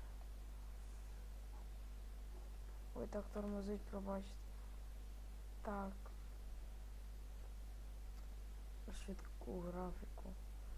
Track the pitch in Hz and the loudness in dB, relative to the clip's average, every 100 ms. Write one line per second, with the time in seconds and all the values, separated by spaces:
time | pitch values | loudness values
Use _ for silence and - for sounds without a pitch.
0 | - - - - - - - - - - | -2 -4 -2 -4 -4 -4 -4 -4 -4 -4
1 | - - - - - - - - - - | -4 -2 -2 -4 -2 -2 -2 -2 -2 -2
2 | - - - - - - - - - - | -2 -2 -2 -2 -2 -2 -2 -2 -2 0
3 | 220 208 202 208 208 202 196 208 - 202 | 2 2 2 4 4 4 6 4 2 2
4 | 196 196 196 - - - - - - - | 4 4 4 0 -2 -2 -2 -2 -2 -2
5 | - - - - - - 233 202 196 196 | -2 -2 -2 -2 -2 0 4 4 4 0
6 | - - - - - - - - - - | -2 -2 -2 -2 -2 -2 -2 -2 -2 -2
7 | - - - - - - - - - - | -2 -2 -2 -2 -2 -2 -2 -2 -2 -2
8 | - - - - - - - - - - | -2 -2 -2 -2 -2 -2 -2 -2 0 0
9 | - 190 - - - 185 175 175 185 - | 2 0 0 -2 2 2 4 4 4 2
10 | - - 196 - - - - | 0 0 0 0 -2 -2 0